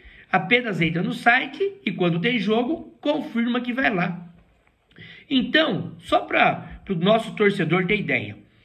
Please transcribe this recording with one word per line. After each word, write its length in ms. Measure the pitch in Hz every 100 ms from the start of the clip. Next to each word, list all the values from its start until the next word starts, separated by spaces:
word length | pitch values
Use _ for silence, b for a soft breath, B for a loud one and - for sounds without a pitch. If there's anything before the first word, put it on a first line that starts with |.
| B B B
apenas 500 | 185 - 240 240 160
entra 220 | 160 170
no 100 | 214
site 600 | 240 240 247 302 - 392 - 214
e 60 |
quando 280 | 170 175 170
tem 200 | 233 247
jogo, 580 | 196 220 262 330 - -
confirma 640 | 294 302 - 233 240 247
que 100 | 247
vai 220 | 247 269
lá. 340 | 185 180 - - - _ _ _ _ _ - B B -
Então, 680 | 262 - 311 302 170 - -
só 220 | - 302
pra, 600 | - 320 202 - - -
pro 120 | - 170
nosso 400 | 185 226 - -
torcedor 500 | 202 196 151 180 175
ter 140 | 208
ideia, 360 | 139 123 101 101 _ B